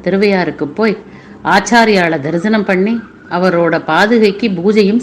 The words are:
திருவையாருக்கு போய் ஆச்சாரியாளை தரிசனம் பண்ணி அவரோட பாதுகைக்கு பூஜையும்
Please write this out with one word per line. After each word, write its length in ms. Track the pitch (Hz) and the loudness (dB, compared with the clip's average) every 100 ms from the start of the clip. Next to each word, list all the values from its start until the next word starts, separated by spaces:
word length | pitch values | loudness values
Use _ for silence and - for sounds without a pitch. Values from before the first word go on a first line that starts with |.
திருவையாருக்கு 600 | 180 190 208 190 160 143 | -4 0 0 0 -2 -4
போய் 340 | 143 139 220 - - - - - | -8 -2 -2 -2 -10 -20 -20 -8
ஆச்சாரியாளை 760 | 151 190 196 240 220 196 170 160 | 0 0 2 2 4 2 0 -2
தரிசனம் 460 | 139 170 208 220 196 | -4 -4 -2 -2 0
பண்ணி 340 | 185 202 233 - - - | 0 0 -2 -8 -20 -8
அவரோட 540 | 175 185 170 165 165 - | -2 0 2 0 0 0
பாதுகைக்கு 600 | 160 214 233 214 196 233 | 0 2 2 2 0 -4
பூஜையும் 520 | 175 185 214 196 233 | -2 0 2 2 0